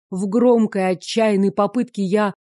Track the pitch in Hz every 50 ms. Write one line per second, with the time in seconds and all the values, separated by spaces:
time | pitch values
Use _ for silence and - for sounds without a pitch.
0 | _ - - 180 208 196 196 247 247 247 233 233 220 214 - 196 185 185 185 175
1 | - - - 226 220 214 202 190 196 196 190 - 202 202 - 247 247 247 - 202
2 | 196 180 202 208 214 190 - _ _